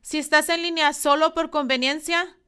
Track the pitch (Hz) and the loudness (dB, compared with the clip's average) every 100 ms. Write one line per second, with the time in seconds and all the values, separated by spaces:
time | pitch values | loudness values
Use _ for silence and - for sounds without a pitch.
0 | - 302 294 302 311 339 339 330 294 294 | -8 -6 2 2 2 -2 -2 0 0 2
1 | 294 285 320 330 320 302 262 254 262 302 | 2 4 2 0 -4 -2 -2 -2 -2 -4
2 | 302 339 370 - | -4 -4 -4 -10